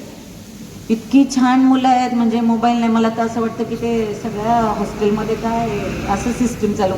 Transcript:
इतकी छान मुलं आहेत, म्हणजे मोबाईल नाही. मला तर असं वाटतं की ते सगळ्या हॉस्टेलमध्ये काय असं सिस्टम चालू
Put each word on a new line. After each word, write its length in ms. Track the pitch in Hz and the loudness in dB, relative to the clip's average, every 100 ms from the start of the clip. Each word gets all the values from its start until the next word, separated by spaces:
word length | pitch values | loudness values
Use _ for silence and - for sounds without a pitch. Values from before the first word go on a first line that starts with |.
| - - - - - - - - - | -16 -18 -18 -20 -18 -18 -18 -10 -4
इतकी 360 | 226 - 269 269 | -4 2 4 4
छान 260 | 254 247 262 | 2 2 4
मुलं 280 | 262 262 262 | 4 4 4
आहेत, 260 | 247 247 | 4 2
म्हणजे 260 | 233 226 233 | 2 2 2
मोबाईल 380 | 226 226 240 240 | 2 2 2 2
नाही. 140 | 233 | 2
मला 160 | 226 226 | 2 2
तर 180 | 233 226 | 0 -2
असं 140 | 240 | -2
वाटतं 240 | 226 233 | -4 -4
की 120 | 226 226 | -6 -4
ते 440 | 233 233 214 202 | -2 -2 -2 -4
सगळ्या 520 | 233 202 220 233 220 196 | -6 -4 0 2 0 -2
हॉस्टेलमध्ये 580 | 202 - 208 220 220 | -4 -2 0 0 -2
काय 340 | 214 226 233 233 208 196 - - | -2 -2 -2 -2 -2 -4 -4 -4
असं 240 | 202 247 | -2 -2
सिस्टम 400 | 226 233 - 208 | 0 -2 0 -2
चालू 220 | 202 190 | 0 0